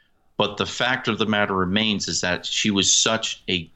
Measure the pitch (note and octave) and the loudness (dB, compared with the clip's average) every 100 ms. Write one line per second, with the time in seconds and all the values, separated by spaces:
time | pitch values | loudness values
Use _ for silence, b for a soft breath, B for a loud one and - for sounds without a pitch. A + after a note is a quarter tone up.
0 | _ _ _ - G#2 - F#2+ - B2 B2+ | _ _ _ -2 -2 -2 -4 -2 -2 0
1 | B2+ G#2 G#2+ G#2 G2+ G2 F2+ G2+ A2 G2+ | 0 0 2 2 2 2 2 2 0 0
2 | - E2+ F2+ F2 - - A2 G2 E2+ - | -2 -2 -2 -2 -4 -2 0 2 4 2
3 | A#2 A2+ - - - F#2 D#2+ | 2 0 -2 -8 -4 -4 -4